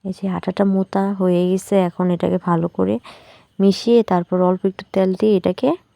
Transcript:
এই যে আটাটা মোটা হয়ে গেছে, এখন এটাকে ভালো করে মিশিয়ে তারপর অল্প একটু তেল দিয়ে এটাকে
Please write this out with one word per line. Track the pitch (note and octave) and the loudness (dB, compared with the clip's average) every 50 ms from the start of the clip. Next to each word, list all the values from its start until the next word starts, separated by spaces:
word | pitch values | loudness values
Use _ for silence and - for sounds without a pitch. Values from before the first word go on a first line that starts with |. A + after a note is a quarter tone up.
| - | -8
এই | F#3+ F#3 - | -10 -10 -6
যে | - G3 F3+ | -6 -6 -6
আটাটা | E3+ - F#3+ F#3 - G3+ G3 F#3+ | -4 -4 -4 -2 0 0 2 2
মোটা | F#3+ F#3+ - - G3 G3 G3 G3+ F#3+ | 0 -2 -2 -2 -2 -2 -2 -2 0
হয়ে | F#3 F3+ F3+ F3 F3+ F3+ | 0 2 2 2 2 0
গেছে, | F#3+ F#3+ - - G3+ G3 F#3 F3 | 0 -2 -2 0 0 2 2 0
এখন | - - F3+ F3+ F3 | -2 -2 -2 0 0
এটাকে | F3 - F3+ F3+ F3+ - F3+ | 0 0 -2 -2 -2 0 0
ভালো | E3+ E3 E3 E3+ - | 0 0 0 -4 -2
করে | - F#3 F#3+ G#3+ A#3+ _ - - - - - - - _ _ _ - | -2 -2 -2 -2 -4 _ -14 -20 -20 -20 -20 -20 -20 _ _ _ 2
মিশিয়ে | G3 G3 F#3+ - - A#3 A#3 A#3 G#3+ - | 2 2 2 2 0 4 4 4 4 2
তারপর | F#3 F3 F3 _ F#3 F3+ F#3 F3+ | 0 -2 0 _ 0 0 2 2
অল্প | F#3 F#3 - G3 | 0 0 -2 -4
একটু | F#3 - - _ - | -4 -6 -16 _ -2
তেল | F#3+ F#3+ F#3+ F#3 - | 0 0 0 0 0
দিয়ে | G#3+ A3 G#3 F#3 | 2 2 2 2
এটাকে | - F#3 F#3 - - C4+ E4 - _ _ _ | 0 -2 -2 0 -2 -2 -2 -2 _ _ _